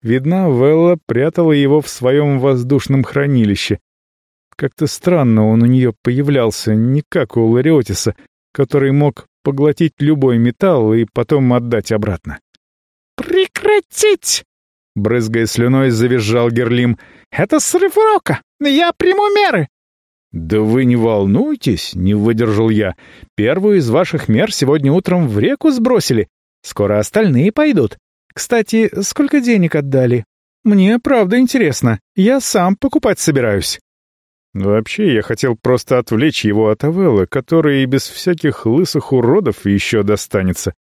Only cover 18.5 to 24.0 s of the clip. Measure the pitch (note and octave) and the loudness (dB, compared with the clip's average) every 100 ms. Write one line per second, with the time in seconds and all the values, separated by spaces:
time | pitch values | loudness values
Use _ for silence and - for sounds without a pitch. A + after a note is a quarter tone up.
18.5 | _ C#4+ C#4 E4+ - - F#4+ G#4 G#4 G4 | _ -2 0 0 0 0 0 0 2 0
19.5 | A3 C#3+ _ _ _ _ _ _ E2+ E2 | 0 -4 _ _ _ _ _ _ -12 -2
20.5 | G#2+ G#2+ B2 B2 A#2+ A2+ G#2+ G2 G#2+ D4 | 0 2 2 2 2 2 2 2 0 0
21.5 | C#4+ C#3+ F2+ - F2+ F#2 G#2 A2 A2+ A#2 | -2 -2 -4 -6 -4 -2 0 0 0 0
22.5 | G#2 A2+ G#2+ G2 - - - - - G#2+ | 0 0 0 -2 -8 -20 -20 -14 -2 -2
23.5 | F3+ G#3 G3 A#2+ C3 | 0 2 2 2 0